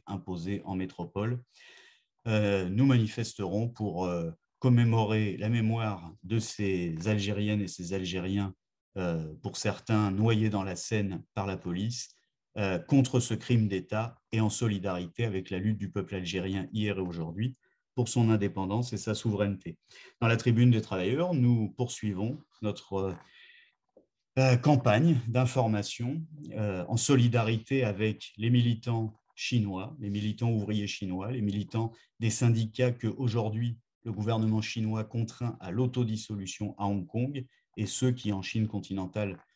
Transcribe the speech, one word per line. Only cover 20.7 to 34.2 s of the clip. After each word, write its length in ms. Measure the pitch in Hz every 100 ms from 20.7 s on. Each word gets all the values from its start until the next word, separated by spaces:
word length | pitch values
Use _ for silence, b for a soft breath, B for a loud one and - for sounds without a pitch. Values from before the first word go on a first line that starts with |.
des 100 | 117
travailleurs, 540 | - 95 92 139 180 156
nous 340 | 123 117 107 -
poursuivons 640 | 123 - 107 92 110 156 _ -
notre, 520 | 107 101 - 98 98 85 B B B B B B _ _ _ _ _ -
euh, 180 | 131 123
campagne 640 | 147 139 127 107 165 139 110
d'information, 1000 | 120 123 131 117 107 101 - 120 160 160 - -
euh, 300 | - 104 92 87
en 100 | 117
solidarité 840 | - 135 120 117 110 113 - 135
avec 480 | 117 98 110 107 - -
les 120 | 117
militants 640 | 123 120 117 120 113 110 - _ -
chinois, 600 | - 123 104 92 98 151
les 100 | 101
militants 420 | 101 107 104 117
ouvriers 360 | 113 104 107 104
chinois, 440 | - 95 92 104
les 120 | 127
militants 480 | 104 101 90 113 113 B B -
des 120 | 113
syndicats 600 | - 123 113 110 - 123
que 140 | 120 113
aujourd'hui 720 | - 127 113 107 107 120 113 _ _ 117
le 60 |
gouvernement 500 | 101